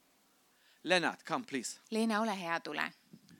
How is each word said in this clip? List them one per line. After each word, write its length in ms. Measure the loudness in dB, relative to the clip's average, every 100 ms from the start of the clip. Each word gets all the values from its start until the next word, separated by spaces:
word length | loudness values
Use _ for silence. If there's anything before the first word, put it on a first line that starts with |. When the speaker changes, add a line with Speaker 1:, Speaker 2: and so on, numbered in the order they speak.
| _ _ _ _ _ _ _ _
Speaker 1:
Lennart, 400 | 2 4 4 -2 -4
come, 180 | -4 -2
please. 340 | -6 -6 -10 -4
Speaker 2:
Leena, 300 | 0 2 2
ole 140 | 0 -2
hea, 200 | -2 -4
tule. 320 | -2 -4 -4 -6 _ -20 -20